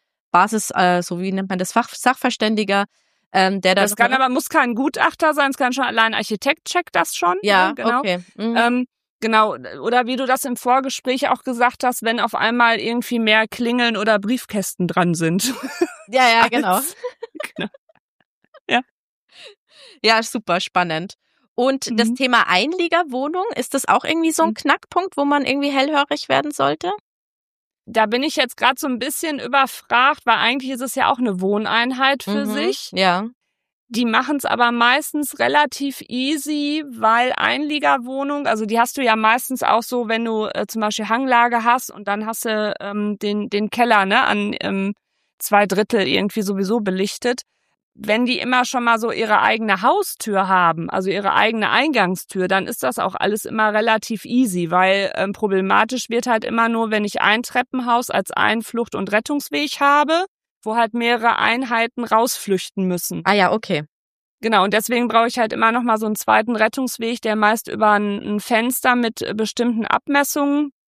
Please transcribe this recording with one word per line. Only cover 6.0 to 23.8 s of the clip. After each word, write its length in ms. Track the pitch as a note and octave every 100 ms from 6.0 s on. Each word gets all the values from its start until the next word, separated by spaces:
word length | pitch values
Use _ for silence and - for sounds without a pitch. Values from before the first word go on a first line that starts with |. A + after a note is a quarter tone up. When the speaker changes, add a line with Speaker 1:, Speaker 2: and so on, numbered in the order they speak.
| A3+
Speaker 2:
Architekt 520 | A3 G#3+ G#3+ - D#4 -
checkt 300 | F4 E4+ -
das 200 | E4 -
schon, 220 | F4 F4+
Speaker 1:
Ja, 280 | G#4 C#4 F#3+
Speaker 2:
ne? 60 | C4+
Genau. 240 | A#3 A#3+
Speaker 1:
okay. 200 | G#3+ F3+ F3+ -
Mhm. 220 | G#3+ A#3
Speaker 2:
Ähm, 280 | A#3 B3 B3+ _ _ _
genau, 340 | A3 A3 G#3+ B2+
oder 500 | A#2+ C3+ D3 A#3+ A#3+
wie 100 | B3+
du 80 | C4+
das 180 | B3+
im 140 | C#4 A#3+
Vorgespräch 720 | B3 B3+ C4+ - - B3+ C#4
auch 140 | B3+
gesagt 420 | - A#3 B3 - B3
hast, 180 | B3
wenn 160 | A3+ A#3
auf 160 | A3 -
einmal 440 | A3 A#3+ A#3 A#3
irgendwie 400 | A3+ A#3+ A#3 A#3+
mehr 280 | A3 G#3+ A3
Klingeln 480 | - A#3 B3 A#3+ G#3+
oder 240 | G#3+ G#3+
Briefkästen 680 | G3+ B3+ - G#3+ F#3 - F3+
dran 260 | - F3
sind. 300 | E3 E3 F3+
<laughs> 460 | A#3+ B3+ C4+ F4 E4+ - -
Speaker 1:
Ja, 180 | B3 B3
ja, 200 | A3+ A#3
genau. 260 | B3 A3 F#3
Speaker 2:
Als, 200 | C#4+ - B4 - A4+ - - -
genau. 140 | - - _ _ _ _ _ _ _ - -
Ja. 120 | B3 - _ _ _ _ _ C#5+ G4+ _ _ C5+ F#4
Speaker 1:
Ja, 220 | - A3+
super 380 | A3+ B3 - F3
spannend. 540 | - - F3 D#3+ F#3 - _ _ _
Und 460 | - B3+ C4+ - A3+
das 100 | G#3+
Speaker 2:
Mhm. 60 | B3
Speaker 1:
Thema 320 | C4 A#3+ -
Einliegerwohnung, 960 | F3+ B3+ F4+ E4+ E4 E4 B3 C#4 F4+ G#4 -
ist 180 | B3
das 140 | C#4